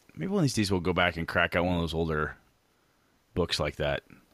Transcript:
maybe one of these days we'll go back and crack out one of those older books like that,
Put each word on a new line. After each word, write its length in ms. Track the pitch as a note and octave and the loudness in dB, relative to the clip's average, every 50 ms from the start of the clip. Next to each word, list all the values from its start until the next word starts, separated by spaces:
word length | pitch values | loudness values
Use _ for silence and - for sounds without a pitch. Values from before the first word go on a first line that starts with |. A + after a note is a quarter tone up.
| _ - - - | _ -20 -12 -8
maybe 100 | - F#3+ | -6 -2
one 100 | G3 G#3 | 0 2
of 40 | E3 | 2
these 100 | C3+ - | 2 2
days 180 | - G#2 F#2+ | 0 0 2
we'll 100 | G2 F#2 | 2 0
go 120 | E2 F2+ F2 | 2 2 2
back 240 | F2 F2+ F2+ E2+ E2 | 2 2 2 2 -2
and 100 | E2 - | -6 -2
crack 280 | - F#2 E2+ E2+ - | 0 2 2 2 2
out 100 | F2+ E2+ | 0 2
one 100 | F2+ F2+ | 2 0
of 60 | E2+ | 0
those 120 | E2+ E2 D#2+ | -2 -2 -2
older 420 | D#2+ E2 D#2+ D#2 D2+ D2+ - - - _ _ _ _ _ _ _ _ _ _ _ _ _ _ _ _ _ _ _ | -2 -2 0 0 -2 -2 -4 -6 -12 _ _ _ _ _ _ _ _ _ _ _ _ _ _ _ _ _ _ _
books 260 | - E2+ E2 - - | -2 -2 0 0 -2
like 160 | D2+ D2 - - | -2 -2 -2 -2
that, 260 | D2 C#2+ C#2+ - - - - - _ _ | -2 -2 -2 -2 -6 -12 -20 -20 _ _